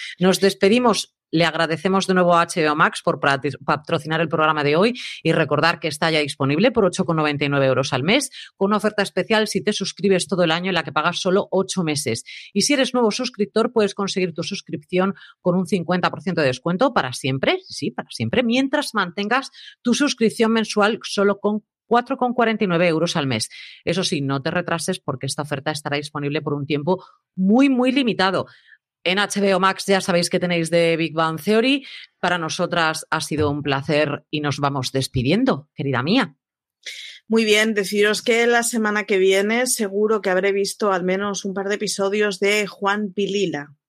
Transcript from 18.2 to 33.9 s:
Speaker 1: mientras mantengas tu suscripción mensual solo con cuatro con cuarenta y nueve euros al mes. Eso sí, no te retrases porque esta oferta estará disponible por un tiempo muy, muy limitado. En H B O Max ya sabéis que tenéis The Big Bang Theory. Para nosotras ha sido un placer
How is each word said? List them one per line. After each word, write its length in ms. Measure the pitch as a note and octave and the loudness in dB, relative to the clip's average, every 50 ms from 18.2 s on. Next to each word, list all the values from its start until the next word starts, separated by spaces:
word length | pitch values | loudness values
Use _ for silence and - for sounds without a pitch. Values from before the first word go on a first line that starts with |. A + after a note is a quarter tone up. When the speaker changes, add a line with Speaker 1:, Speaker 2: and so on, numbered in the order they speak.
| A#2 A2 - A3 B3+ | -4 -2 0 0 0
Speaker 1:
mientras 500 | A#3 A#3 B3+ C4+ C4+ D4+ D4+ C4+ - - | 2 2 0 0 0 0 -2 -4 -2 -2
mantengas 580 | G#3+ F#3+ F3 F3 - G3+ G#3 A#3 C4 C4 - - - - - - _ | -4 -4 -4 -4 -6 -4 -2 -2 -2 -2 -4 -12 -20 -20 -20 -20 _
tu 120 | - B3 A#3 | -2 -2 0
suscripción 600 | - D4 C#4 - - A3+ G#3+ - - A3+ A3 A3+ | 0 0 0 0 0 0 0 2 2 2 2 2
mensual 460 | A3+ G#3+ - - G#3 G3+ G#3 A3+ - - | 2 0 0 0 0 2 2 0 -2 -6
solo 360 | - - - G3 G3+ G3+ G3+ | -6 -2 0 2 2 0 0
con 260 | - G#3 G#3+ G#3+ - _ _ _ _ _ | -2 -2 -2 -2 -6 _ _ _ _ _
cuatro 280 | A3+ A#3+ A#3+ - C4+ | 0 0 2 0 -2
con 180 | B3+ B3+ B3 A#3+ | -2 -2 0 0
cuarenta 300 | B3 A#3 A3 A3+ G#3+ A3 | 0 0 0 0 0 0
y 40 | F#3+ | 0
nueve 200 | F3 E3 F3+ F3 | 2 2 2 2
euros 300 | D#3+ D#3+ E3 E3+ D#3 F3 | 2 2 0 0 -2 -2
al 100 | D3 C3+ | -2 -2
mes. 220 | B2 G#2+ - - - - - - - - _ | -2 -2 -4 -6 -10 -16 -20 -20 -20 -8 _
Eso 220 | E3 E3+ F#3 F3 | -4 -2 -2 -2
sí, 160 | - F#3 D3 | -2 -2 -2
no 200 | C#3 C3+ C#3 C#3 | -2 -2 -2 -2
te 100 | C3+ E3 | -2 -2
retrases 500 | E3+ F3+ F3 - E3 E3 D#3+ - F#3 F3+ | -4 -4 -4 -4 -4 -4 -4 -4 -6 -4
porque 240 | - - C#3 C3 - | -6 -8 -8 -6 -8
esta 160 | C#3 - - | -8 -6 -6
oferta 300 | D3 D3 D3 C3+ C#3 D#3 | -6 -6 -6 -6 -4 -6
estará 260 | D#3 D3+ - D3 C#3 D3 | -6 -6 -6 -6 -4 -4
disponible 440 | D3 D3+ - D3+ C#3+ C#3+ D3 D#3 | -6 -6 -8 -6 -4 -4 -4 -4
por 120 | D3+ D3+ D3 | -4 -4 -4
un 120 | D3 C#3+ | -4 -2
tiempo 380 | C3 D#3 C#3+ D3 D#3+ F#3 F#3 - - _ _ _ _ _ | -2 -4 -2 0 -2 -2 -2 -4 -10 _ _ _ _ _
muy, 320 | - F#3 F#3+ G#3+ B3 C#4 C#4+ | -2 2 4 6 6 6 4
muy 240 | C4 B3 B3 B3+ | 4 2 2 2
limitado. 540 | B3+ C#4 C#4 A#3+ F3+ - F#3 F#3+ F#3 D3+ A2+ - - - _ _ - - _ _ _ _ _ | 2 2 0 0 0 0 0 0 0 -2 -4 -6 -10 -18 _ _ -20 -20 _ _ _ _ _
En 160 | E3+ F3+ G3 | -2 0 0
H 200 | G#3 G3 - G#3 | 0 0 0 0
B 160 | G3 G3 G3 | 2 2 4
O 40 | F3+ | 4
Max 240 | F#3+ F#3+ F#3+ - - | 2 2 0 0 0
ya 160 | - G3 F#3+ | 0 0 2
sabéis 280 | F#3 - F3+ E3+ F3 E3+ | 2 2 0 0 0 0
que 100 | - F3+ | 0 -2
tenéis 300 | F3 F3 F3 E3+ E3 D#3+ | -2 0 0 -2 0 0
The 280 | E3+ E3+ E3+ E3 E3 D#3 | 2 2 2 2 2 0
Big 160 | E3 D#3 D3 | -2 -2 0
Bang 260 | D#3+ E3 D#3+ D#3+ D#3 | 0 0 0 -2 -2
Theory. 440 | - G3+ G#3+ A3 A3+ C4 C#4 C#4 C4+ - - - - - _ _ | 0 2 2 4 4 2 2 0 -2 -8 -16 -20 -20 -20 _ _
Para 180 | - F#3 F3 F3 | -2 -2 -2 -2
nosotras 680 | E3 D#3+ - - F3+ E3 F3 E3+ E3 D#3 D#3+ D#3 - - | -2 -4 -4 -2 -2 0 0 2 2 2 0 -2 -4 -4
ha 120 | - D#3+ | -2 -2
sido 280 | D#3 - E3 C#3+ D3+ D3 | -2 -2 -2 0 0 0
un 120 | C#3+ D3 | 0 -2
placer 640 | D3 D3 C#3 C3+ C3+ - | -2 -2 -2 -2 0 0